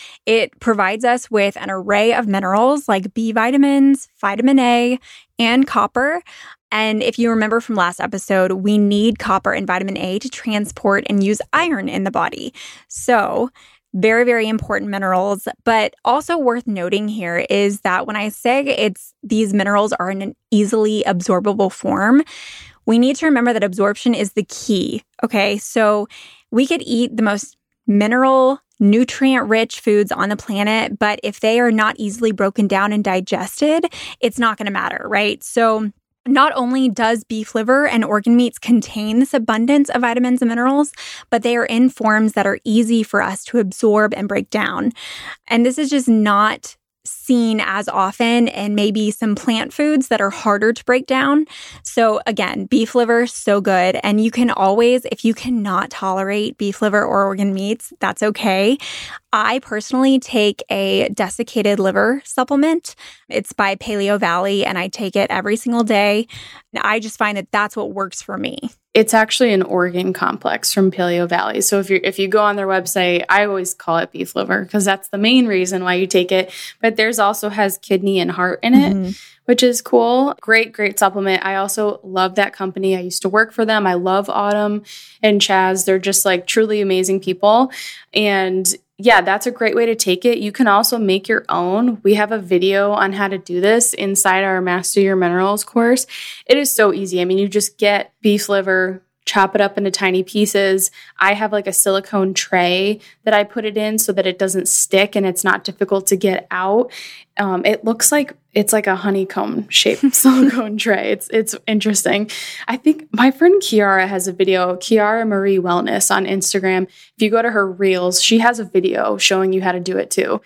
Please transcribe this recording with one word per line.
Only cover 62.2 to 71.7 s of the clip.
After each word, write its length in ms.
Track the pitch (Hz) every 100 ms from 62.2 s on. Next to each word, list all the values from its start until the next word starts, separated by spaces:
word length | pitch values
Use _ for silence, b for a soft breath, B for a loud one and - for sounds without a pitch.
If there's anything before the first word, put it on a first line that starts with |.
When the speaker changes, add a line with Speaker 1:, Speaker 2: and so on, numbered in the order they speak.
| -
Speaker 1:
supplement. 720 | - 247 285 311 330 - - B B B
It's 260 | 175 196
by 220 | - 196 196
Paleo 440 | - 208 196 208
Valley, 460 | 190 175 196 196 -
and 120 | 185
I 100 | 185
take 280 | - 196 202
it 140 | -
every 260 | 190 202 226
single 280 | 247 233
day. 440 | 220 208 208 208 233 B B B _
And 100 | 220
I 160 | 208 226
just 180 | 220 -
find 200 | 208 202
that 140 | 190
that's 240 | 208 208 220
what 180 | 208
works 280 | 196 190 -
for 140 | - 196
me. 340 | - - - _ _ -
Speaker 2:
It's 180 | 220
actually 400 | 220 220 - 247
an 80 | 190
organ 520 | 185 185 180 175 185
complex 600 | 185 - - - - -
from 160 | - 190
Paleo 400 | 180 175 175 170
Valley. 320 | 175 - 214
So 180 | 196